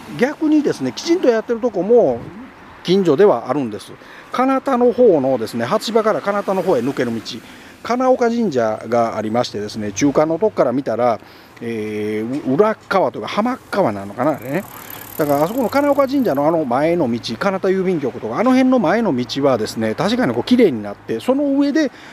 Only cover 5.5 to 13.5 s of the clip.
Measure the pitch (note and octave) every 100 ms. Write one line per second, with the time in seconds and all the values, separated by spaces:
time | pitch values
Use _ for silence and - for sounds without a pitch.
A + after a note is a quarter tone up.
5.5 | A#2+ A#2 G#3+ - A3+ G#3+ D#3 G3+ G3+ G3+
6.5 | F#3+ F3 C#3 B2 C#3 A#2+ A2+ - A2+ -
7.5 | - - - - B3 C4 B3+ A#3 A#3 G#3+
8.5 | B2+ A2 G#2+ A2+ A#2 A2+ G#2+ G#2+ A#2+ A#2+
9.5 | G#2+ G#2+ A2+ G#2 F#2+ D3 C#3+ D#3 E3 G#3+
10.5 | F#3+ C#3+ B2+ C3+ A2 A#2+ G#2 - - -
11.5 | - A#2 A2+ G#2+ G#2+ G#2+ G#2+ A2+ C#3+ C3
12.5 | C#3+ G#3+ G#3+ - F#3+ C#3 - - - A#3